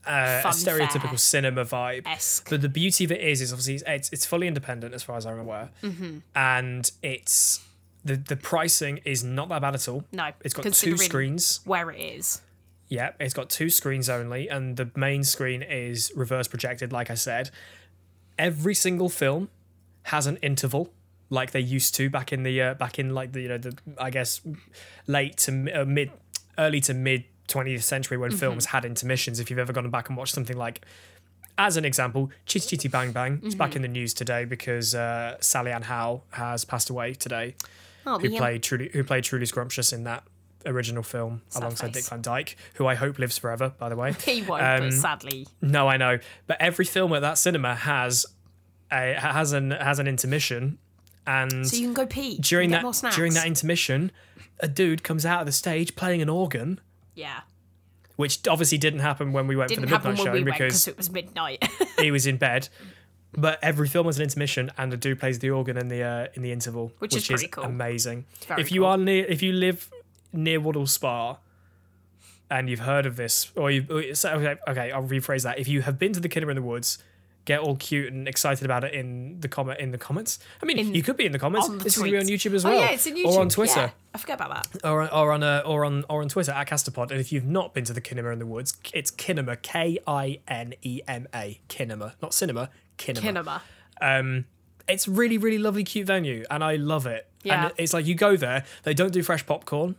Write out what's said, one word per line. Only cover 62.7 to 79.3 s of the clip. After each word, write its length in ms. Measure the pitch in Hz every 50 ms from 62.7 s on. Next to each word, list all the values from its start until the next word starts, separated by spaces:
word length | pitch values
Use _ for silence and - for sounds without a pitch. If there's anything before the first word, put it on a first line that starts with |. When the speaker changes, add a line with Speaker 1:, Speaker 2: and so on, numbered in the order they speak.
| - - - - - - - _ _ _ _ _ -
Speaker 1:
But 220 | 151 147 160 156 -
every 260 | - 156 156 147 151
film 180 | 139 - 175 170
has 100 | 170 151
an 60 | 135 151
intermission, 480 | 143 135 143 143 139 - 135 127 131 -
and 140 | - 131 131 123
a 40 |
dude 220 | 120 - 135 135 131
plays 200 | - 131 127 117
the 100 | 127 131
organ 260 | 135 135 131 131 123
in 120 | 123 123 123
the, 120 | 123 120
uh, 260 | 120 120 120 120 120 - -
in 80 | 135
the 100 | 127 123 123
interval, 380 | 120 117 123 117 117 117 117 - _
Speaker 2:
Which 140 | 208 214 233
Speaker 1:
which 40 |
Speaker 2:
is 60 | 233 208
Speaker 1:
is 40 |
Speaker 2:
pretty 200 | - 131 120 151 165
cool. 160 | - - 131
Speaker 1:
amazing. 600 | 123 123 123 120 117 120 117 117 120 117 123 127 _ -
Speaker 2:
It's 80 | - -
very 140 | - 165 160
Speaker 1:
If 100 | 151 -
you 100 | 180 185
Speaker 2:
cool. 80 | 185 185
Speaker 1:
are 80 | 190
near, 280 | 190 190 190 196 190 190
if 160 | 190 170 143 185
you 80 | 185 185
live 360 | 185 185 185 180 175 - - - - - _ _ _ _ _ -
near 260 | 160 156 160 160 160
Waddle 280 | 151 156 151 147 139
Spa, 500 | 135 - - - 135 120 120 117 120 135 - _ _ _ _ _ _ _ _ _ _ _ _ _ _ _ _ - - - _ _ _
and 200 | - 131 131 127
you've 120 | 123 110
heard 240 | 117 131 139 143 139
of 100 | 135 120
this, 360 | 123 120 117 - - - - -
or 160 | 180 151 139
you, 140 | 139 135 131 139
or, 240 | 156 156 160 131 143
so, 140 | - - 180 156
okay, 260 | 151 147 147 143 147 -
okay, 240 | - 135 127 120 123
I'll 120 | 135 135 131
rephrase 400 | 131 135 135 127 - 139 135 131
that. 140 | 123 127 135
If 80 | 135
you 140 | 135 143 139
have 160 | 127 143 135
been 160 | 131 185 208 214
to 60 | 175
the 100 | 170 170
Kinema 200 | - 165 156 151
in 40 | 139
the 60 | 135
Woods, 380 | 127 120 117 120 120 - - - - - _ _ _ _ _ _ _
get 140 | - 143 147
all 160 | 151 151 139
cute 360 | 135 - - 151 143 139 123
and 160 | 135 131 135
excited 380 | 135 131 - - 147 139 135 139
about 180 | 131 127 123 127
it 100 | 143 151
in 460 | 139 127 127 123 123 123 139